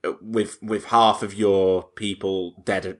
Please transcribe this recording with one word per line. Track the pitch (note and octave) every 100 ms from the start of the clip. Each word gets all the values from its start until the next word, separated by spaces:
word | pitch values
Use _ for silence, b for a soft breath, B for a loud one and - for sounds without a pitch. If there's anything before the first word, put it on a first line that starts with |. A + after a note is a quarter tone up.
| F2 -
with, | G#2+ A2+ G2+ -
with | G#2+ G#2+ -
half | A2+ A2 G2+
of | G#2+
your | G2 G#2 G2 F#2+ F#2 - -
people | G#2 F#2+ G2 F#2+ F2 F#2 F#2+
dead, | F#2+ F#2